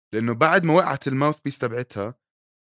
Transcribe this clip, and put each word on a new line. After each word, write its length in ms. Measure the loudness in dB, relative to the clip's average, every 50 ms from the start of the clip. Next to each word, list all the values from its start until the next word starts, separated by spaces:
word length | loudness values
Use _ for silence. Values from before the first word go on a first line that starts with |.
| _ -8 -4
لأنه 200 | -2 -2 -2 0
بعد 300 | 2 2 4 4 2 2
ما 100 | 4 4
وقعت 340 | 4 4 2 -2 -4 -4 -4
الماوث 320 | -2 0 0 0 -2 -2 -6
بيس 140 | -10 -8 -4
تبعتها، 560 | -6 -4 -4 -6 -8 _ -6 -8 -8 -8 -8 _ _ _ _ _ _ _ _ _